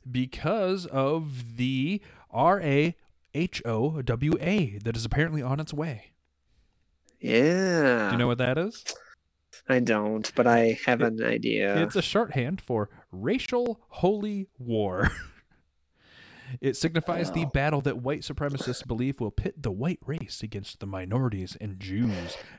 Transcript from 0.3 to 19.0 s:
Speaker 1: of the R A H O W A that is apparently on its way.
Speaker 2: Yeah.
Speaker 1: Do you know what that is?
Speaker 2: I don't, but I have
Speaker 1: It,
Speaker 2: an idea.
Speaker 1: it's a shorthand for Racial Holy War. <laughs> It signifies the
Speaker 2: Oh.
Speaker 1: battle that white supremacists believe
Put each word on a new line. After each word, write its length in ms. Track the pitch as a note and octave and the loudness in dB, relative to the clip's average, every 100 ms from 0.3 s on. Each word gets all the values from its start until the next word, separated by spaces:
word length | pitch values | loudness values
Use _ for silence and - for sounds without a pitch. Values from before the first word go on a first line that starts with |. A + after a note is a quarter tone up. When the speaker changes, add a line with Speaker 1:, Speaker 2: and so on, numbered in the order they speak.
| - D3+ G#3+ F#3 F#3+ F3+ | -2 -2 0 0 0 -2
Speaker 1:
of 680 | C3+ C3+ D#3+ D#3 B2+ A#2+ A#2 | 0 2 0 -2 -8 -10 -2
the 440 | B2+ C3 C#3+ G3+ - - - | 0 0 0 -2 -6 -20 -8
R 300 | A2 D#3 G3 | 2 4 4
A 340 | E3 C#3 D3+ - _ _ _ | 4 4 2 0 _ _ _
H 280 | C#3 F3+ - A#2 | -4 -2 -2 -2
O 360 | A2+ C3+ D#3+ | 0 0 -2
W 320 | B2 A#2 D3 D#3+ | -2 0 2 2
A 360 | E3 G#3 C#3+ G2+ | 2 2 0 -2
that 120 | A2 A#2 | -4 -2
is 80 | A2+ | 0
apparently 360 | C#3 D#3+ D#3 | 0 2 0
on 180 | B2 C#3 | -2 -2
its 140 | D#3 | -4
way. 380 | D3 D#3+ A2+ - _ _ _ _ _ _ _ _ _ _ _ | -6 -6 -6 -14 _ _ _ _ _ _ _ _ _ _ _
Speaker 2:
Yeah. 880 | - A2+ C#3+ F3+ F#3+ E3+ C#3 A#2+ G#2 | 2 4 6 4 2 4 6 4 2
Speaker 1:
Do 20 | |
you 40 | A#2 | 2
know 80 | A#2+ | 2
what 100 | A#2+ | 2
that 200 | B2 C#3 | 0 0
is? 260 | F#3+ - - - - - _ _ _ - - | -2 -4 -8 -8 -12 -20 _ _ _ -14 0
Speaker 2:
I 120 | B2+ | 2
don't, 520 | A#2 G#2+ G#2 A2 G#2+ - | 4 2 2 -2 0 4
but 100 | B2 | 6
I 300 | A#2 A#2 A2+ - | 6 6 4 2
have 160 | A#2 | 2
Speaker 1:
It, 120 | A#2 | 2
Speaker 2:
an 100 | A2+ | 0
idea. 580 | A#2 A#2 A2+ A2 G2+ G2+ | 0 0 0 0 2 2
Speaker 1:
it's 140 | - C3+ | 2 0
a 60 | |
shorthand 600 | - G#3 A3+ C3+ B2 F#3 | 0 0 0 -2 -2 -4
for 280 | - A#2 G#2 - - | -4 -2 -2 -8 -18
Racial 680 | F#2 A2+ B3 - B3 B3 A3 _ | -8 -2 -2 -2 -2 -2 -4 _
Holy 580 | - E3+ G#3 G#3 G3+ F#3+ - | 0 2 2 -2 -4 -8 -10
War. 500 | A#2+ A2+ G2+ F2+ G#2+ - | -2 0 0 2 2 0
<laughs> 60 | - - _ _ _ _ _ _ _ - - - - B2 | -8 -20 _ _ _ _ _ _ _ -20 -20 -20 -14 -4
It 160 | C3+ B2 | -2 0
signifies 520 | D#3+ E3 D#3+ E3+ E3+ | 0 0 -2 -2 -2
the 100 | D#3+ | -2
Speaker 2:
Oh. 60 | D#3 | 0
Speaker 1:
battle 320 | C3+ C#3+ D3 | 0 2 2
that 160 | C3+ A2+ | 0 -2
white 200 | B2+ D3+ | -4 -6
supremacists 680 | - C3+ C#3+ C3+ - B2 - | -6 -6 -4 -4 -4 -6 -4
believe 320 | A2+ | -2